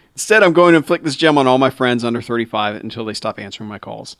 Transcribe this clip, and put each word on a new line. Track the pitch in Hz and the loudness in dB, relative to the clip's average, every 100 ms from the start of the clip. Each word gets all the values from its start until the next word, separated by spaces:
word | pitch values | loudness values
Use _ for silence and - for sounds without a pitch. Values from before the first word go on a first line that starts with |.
| _ - | _ -10
Instead, | - 214 | 0 4
I'm | 190 | 4
going | 165 175 | 6 6
to | 165 | 6
inflict | 143 170 | 2 -2
this | 160 135 | -4 0
gem | 160 147 | 2 4
on | 131 | 4
all | 131 | 4
my | 135 | 2
friends | - 127 120 | 0 -2 -2
under | 117 117 | -2 -6
thirty-five | 110 117 113 110 104 104 | -6 -6 -4 -4 -4 -6
until | 110 113 110 | -12 -12 -10
they | |
stop | 107 110 104 | -8 -8 -8
answering | 101 - 107 | -12 -14 -14
my | 104 | -14
calls. | - 113 - | -14 -16 -16